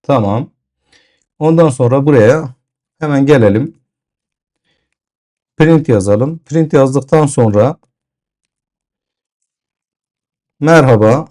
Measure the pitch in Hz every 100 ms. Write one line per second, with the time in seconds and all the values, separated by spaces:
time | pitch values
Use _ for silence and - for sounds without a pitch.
0 | - 139 101 110 160 _ _ _ _ _
1 | _ _ _ _ 151 165 165 127 123 135
2 | 139 139 107 156 147 - _ _ _ _
3 | 151 139 139 143 107 104 156 _ _ _
4 | _ _ _ _ _ _ _ _ _ _
5 | _ _ _ _ _ - 156 165 143 110
6 | 95 104 135 165 _ 160 156 156 135 139
7 | 139 160 147 - 113 104 120 165 _ _
8 | _ _ _ _ _ _ _ _ _ _
9 | _ _ _ _ _ _ _ _ _ _
10 | _ _ _ _ _ _ 147 165 131 113
11 | 107 135 160